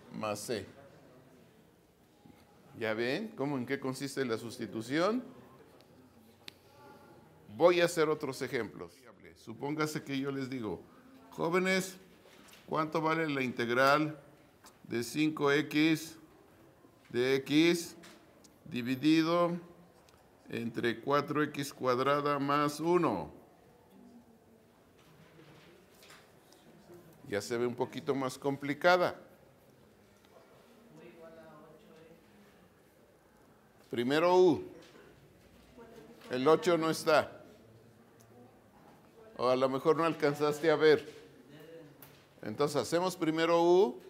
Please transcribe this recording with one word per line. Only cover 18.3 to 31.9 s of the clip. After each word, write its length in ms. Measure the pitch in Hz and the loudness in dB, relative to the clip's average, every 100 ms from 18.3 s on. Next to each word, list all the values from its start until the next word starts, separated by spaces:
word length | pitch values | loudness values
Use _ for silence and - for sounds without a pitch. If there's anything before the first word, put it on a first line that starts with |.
| - - - | -20 -20 -20
dividido 880 | - 120 120 131 151 160 160 175 175 170 - - - - - - _ _ - | -10 -6 -4 0 4 4 4 2 2 -2 -10 -20 -20 -20 -20 -20 _ _ -12
entre 520 | 117 117 117 117 113 | -8 -6 -4 -4 -2
cuatro 420 | 135 143 143 147 | 0 0 0 -2
X 280 | 147 - 143 | -2 -4 -10
cuadrada 680 | - 127 123 135 147 143 143 | -4 0 2 2 0 0 -2
más 420 | 139 143 147 147 | 0 0 0 -2
uno"? 500 | 165 175 151 95 76 - - - - - _ - - - - - _ - _ _ _ _ - - - 165 151 147 170 - - - - - - - - - - - - - - - - | 0 2 2 -2 -6 -14 -20 -20 -20 -20 _ -20 -20 -20 -20 -20 _ -20 _ _ _ _ -20 -20 -20 -20 -20 -20 -20 -20 -20 -20 -20 -20 -20 -20 -20 -20 -20 -20 -20 -20 -20 -20 -6
Ya 120 | 101 | -6
se 160 | - 117 | -4 -2
ve 100 | 120 | -2
un 80 | |
poquito 400 | 117 123 131 120 | -2 -6 -4 -4
más 220 | 135 131 - | -2 -4 -4
complicada. 840 | 143 139 143 143 180 180 160 - - - - _ - - - - _ _ - - - - - - - 156 170 170 165 165 160 156 156 - 165 | -4 -4 -6 2 4 4 2 -2 -14 -20 -20 _ -20 -20 -20 -20 _ _ -20 -20 -20 -20 -20 -20 -20 -20 -20 -20 -20 -20 -20 -20 -20 -20 -20